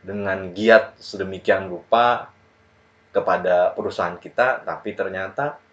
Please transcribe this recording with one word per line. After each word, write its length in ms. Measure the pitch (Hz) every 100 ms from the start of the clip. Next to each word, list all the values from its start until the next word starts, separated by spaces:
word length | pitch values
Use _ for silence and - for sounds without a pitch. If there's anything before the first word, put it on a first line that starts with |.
dengan 560 | 92 101 101 95 95 90
giat 400 | 110 113 - -
sedemikian 720 | - 101 95 95 - 95 95
rupa 640 | 85 - 113 120 120 - _ _ _ _ _ _ _ _
kepada 640 | 98 - 90 90 87 90 -
perusahaan 400 | 82 - 87 87
kita, 480 | 90 - 123 127
tapi 320 | - 82 107 104
ternyata 640 | 95 92 95 98 143 147 _